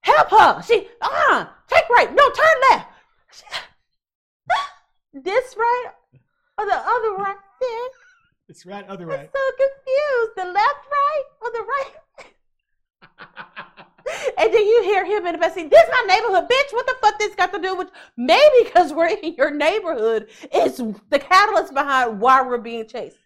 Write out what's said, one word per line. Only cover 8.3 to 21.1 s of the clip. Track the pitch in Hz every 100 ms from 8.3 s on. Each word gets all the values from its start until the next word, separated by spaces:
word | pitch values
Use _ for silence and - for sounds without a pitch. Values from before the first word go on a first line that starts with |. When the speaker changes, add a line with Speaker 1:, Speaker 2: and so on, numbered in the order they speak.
| _ _
Speaker 2:
It's | - 175
right, | 202 196
other | 190 165
Speaker 1:
I'm | -
Speaker 2:
right. | 143
Speaker 1:
so | 554 539 508
confused. | 539 539 - 539 605 494 440 381
The | 359
left, | 370 480 571 -
right, | 571 571 605 539 _
or | 453
the | 453
right? | 403 554 539 - _ - - _ _ _ _ _ _ _ - _
Speaker 2:
<laughs> | - - 190 214 - - - _ - 659 571 -
Speaker 1:
And | -
then | 427 415
you | 466
hear | 370 392 359
him | 415 349
in |
the | 330
back | 349
seat, | 370 320
"This | 587 640
my | 508 427
neighborhood, | 381 440 381 -
bitch. | 523 554
What | 466 494
the | 508
fuck | 427 427
this | 427 415
got | 370
to | 392
do | 359 370
with," | 359 - - -
maybe | 254 381 605 508 -
'cause | 349 330
we're | 302 330
in | 403 320 -
your | 311
neighborhood | 294 302 415 359 277 226 220 214 - -
is | 370 339 - 226 196
the | _